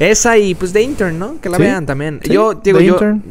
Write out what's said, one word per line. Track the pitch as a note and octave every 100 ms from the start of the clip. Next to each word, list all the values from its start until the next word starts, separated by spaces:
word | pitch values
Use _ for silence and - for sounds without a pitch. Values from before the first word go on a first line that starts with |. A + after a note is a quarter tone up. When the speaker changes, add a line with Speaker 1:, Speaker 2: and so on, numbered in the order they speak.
| F3
Speaker 1:
Esa | G#3+ A#3 A3+
y, | G3+
pues, | F3 F3+
The | G#3
Intern, | B3+ D4 F#3 D#3+
¿no? | G#3+ D#4+
Que | -
la | F3
Speaker 2:
Sí, |
Speaker 1:
vean | A3 F#3
también. | C#3+ C3+ D3+ C#3+
Speaker 2:
sí, | -
Speaker 1:
Yo, | G3 A3
digo, | - G3 F#3
Speaker 2:
The |
Speaker 1:
yo, | F3+
Speaker 2:
Intern. | F3+ G#3 G#3+ D3